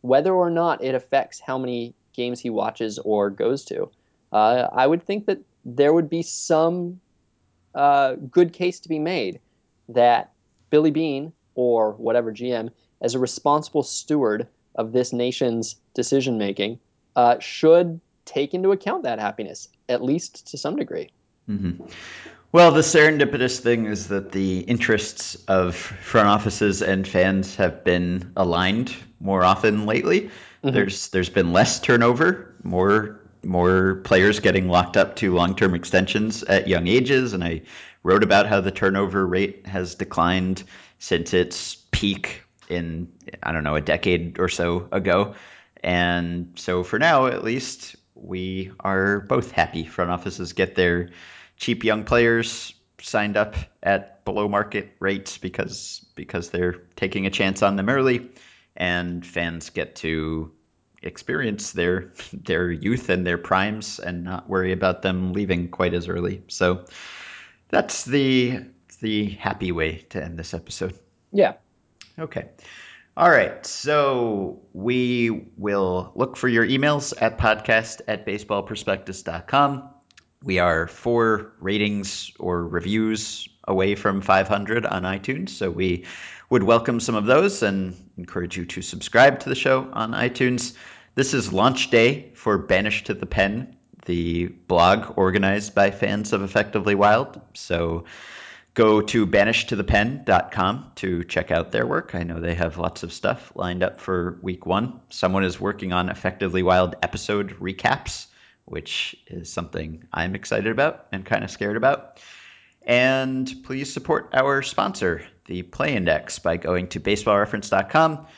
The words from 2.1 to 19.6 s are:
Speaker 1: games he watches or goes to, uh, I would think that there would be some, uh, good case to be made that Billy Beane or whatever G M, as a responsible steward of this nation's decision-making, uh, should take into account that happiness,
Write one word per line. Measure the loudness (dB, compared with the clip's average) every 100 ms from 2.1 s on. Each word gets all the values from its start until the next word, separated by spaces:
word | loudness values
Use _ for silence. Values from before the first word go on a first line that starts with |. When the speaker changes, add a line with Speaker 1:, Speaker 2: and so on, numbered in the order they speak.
Speaker 1:
games | -6 -4 -4
he | -4
watches | -2 -4 -4 -6 -6
or | -2 0 0
goes | 0 -2 -2 -4
to, | -8 -8 _ _ _ _
uh, | 2 4 4 0
I | 2 2
would | 2
think | -2 -6 -2
that | -4 -6 _
there | -14 2 4
would | 4 2
be | -4
some, | -6 -8 0 2 2 0 -6 -10 _ _ _ _ _ _ _
uh, | 0 4 4 2 -2 0
good | 4 4
case | 2 -4 -4
to | -6
be | -4
made | -2 -2 -4 -6 _ _ _ _ -4
that | 4 6 6 0 _ _ _ _
Billy | 4 4
Beane | 2 -2 -4 -8 _ _
or | 0 2 4 2
whatever | 0 0 2 0
G | -6 -4
M, | -4 -6 _ _ _
as | -4
a | 0
responsible | -2 0 2 2 0 -4
steward | -2 -6 -2 0 2 0 -4 _ _
of | -6 -2
this | 0 0
nation's | -2 -2 0 -2 -2 -6 -10 _
decision-making, | -6 0 0 0 -2 -4 -4 -6 -6 _ _ _ 2
uh, | 4 4
should | -2 2 6 8 6 -4 _ _
take | -8 -4 -4
into | 0 2
account | 0 -2 -4
that | -4 -2
happiness, | -4 -6 -10 -12